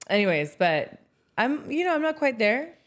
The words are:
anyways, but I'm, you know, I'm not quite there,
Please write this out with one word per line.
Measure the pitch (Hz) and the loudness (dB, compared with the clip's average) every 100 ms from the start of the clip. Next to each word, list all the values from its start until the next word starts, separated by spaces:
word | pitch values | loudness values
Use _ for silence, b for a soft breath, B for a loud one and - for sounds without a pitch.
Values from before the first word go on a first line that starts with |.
| - | -2
anyways, | 202 196 156 151 - | 2 2 2 0 0
but | 175 151 - - _ _ _ - | 2 2 -2 -10 _ _ _ -2
I'm, | 247 294 - | -2 -2 -4
you | 302 | -2
know, | 359 | 0
I'm | 311 | 0
not | 320 311 | -2 -2
quite | 277 226 | -2 0
there, | 208 247 330 - | 0 0 -4 -14